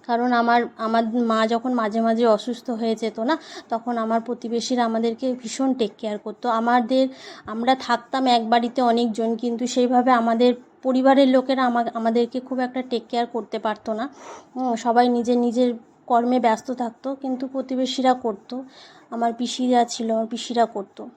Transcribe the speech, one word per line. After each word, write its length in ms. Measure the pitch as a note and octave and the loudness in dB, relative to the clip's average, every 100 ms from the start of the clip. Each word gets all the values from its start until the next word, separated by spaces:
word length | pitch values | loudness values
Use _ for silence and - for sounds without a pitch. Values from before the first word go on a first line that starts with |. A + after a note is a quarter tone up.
| - | -2
কারণ 260 | A#3 B3 | -2 2
আমার, 300 | A#3+ A#3 A#3+ A#3 - | 2 4 2 2 -6
আমার 260 | A3+ A3+ A3+ | 0 0 0
মা 320 | B3 A#3 A3 A3 | 0 0 2 2
যখন 280 | A#3 B3+ | 0 0
মাঝে 260 | B3 A3 A3+ | -2 -2 0
মাঝে 260 | A3+ A3+ A#3 | 0 2 4
অসুস্থ 440 | G#3 B3 A3+ - | 2 0 -8 -6
হয়ে 240 | A3+ A#3 | -4 -2
যেত 260 | A3 A3 A3 | -2 -4 -4
না, 180 | A#3 D#4+ - F#4 - | -2 -2 -4 -20 -8
তখন 300 | A3+ A#3+ A#3+ | -6 -4 -4
আমার 220 | A3 A3+ | 0 -2
প্রতিবেশীরা 640 | A3+ A#3 A3+ A#3 A3+ B3 | -2 -8 -4 -6 -2 0
আমাদেরকে 500 | A#3 A3+ A#3 A3+ C4 B3 | 0 0 -2 -2 -4 -4
ভীষণ 320 | A3 - C4+ | -8 -2 -2
টেক 180 | B3+ G#3 - | 0 -2 -4
কেয়ার 200 | A3 G#3 | -8 -8
করতো। 300 | A3 - B3 | -10 -6 -2
আমাদের, 600 | A3+ A#3 B3 A3 C4 C4 C4 - - - | 0 2 2 4 2 2 -2 -20 -18 -12
আমরা 280 | A3 A#3+ | -2 0
থাকতাম 520 | C4 - A#3 - C4+ C4 | 0 0 -4 -2 -2 2
এক 240 | A#3+ A3 | 2 2
বাড়িতে 320 | A#3 A#3 B3+ | 0 2 0
অনেকজন, 540 | A#3+ A#3 A#3+ A3 A3+ A3+ | 2 2 0 -2 -2 -2
কিন্তু 300 | A#3+ A3+ B3 | -4 -4 -2
সেইভাবে 440 | B3+ B3 B3+ B3 | 0 4 4 4
আমাদের 440 | B3 A#3 A3+ B3 A#3+ - _ | 4 2 4 2 2 -8 _
পরিবারের 460 | C4 C4 C4 C4+ C4+ | -2 2 6 6 6
লোকেরা 360 | C4 C4 C4 | 4 2 0
আমা-, 260 | B3 A#3+ A3+ | 0 0 -2
আমাদেরকে 460 | A#3 A3+ A#3 A#3 B3+ | -2 0 0 0 -4
খুব 180 | B3+ C4 | -6 -4
একটা 220 | B3+ B3+ | -4 -6
টেক 200 | B3+ A3+ A3 | -4 -6 -4
কেয়ার 180 | A#3+ A#3+ | -4 -4
করতে 320 | A#3 G#3 - | -6 -8 -6
পারতো 340 | G#3+ G#3 - | -4 -6 -8
না। 160 | G#3+ C#4 - - - - | -6 -8 -12 -20 -20 -14
উম, 220 | B3+ B3+ A3+ | -6 -4 -2
সবাই 320 | A#3+ A#3 B3 | 2 4 4
নিজের 300 | A#3+ A#3 B3 | 2 2 2
নিজের 360 | A#3+ A3+ B3 A#3 - _ - | 2 2 0 0 -12 _ 0
কর্মে 340 | A#3+ A#3+ B3+ | 2 2 2
ব্যস্ত 300 | A#3 A3 - | 2 0 -4
থাকতো, 440 | B3+ A#3+ A#3 C4+ | -6 -8 -8 -10
কিন্তু 320 | C4+ C4 B3+ C4 | -8 -6 -6 -6
প্রতিবেশীরা 680 | C4+ C4 C4 B3+ B3+ B3+ | -6 -6 -4 -2 0 0
করতো। 500 | B3+ A#3 G#3 - B3 C4 - - - _ | 0 -2 -8 -12 -14 -14 -20 -20 -20 _
আমার 220 | A#3 A#3 A#3 | -4 -4 -2
পিসিরা 460 | B3 - B3+ B3 | -6 -2 2 2
ছিল, 280 | A#3 - A3+ | 2 -2 -2
আমার 140 | A3 A3 | -2 -2
পিসিরা 400 | A3+ - A#3 A3+ | -8 -4 0 0
করতো। 420 | G#3+ G3 - G#3 | -2 -10 -14 -18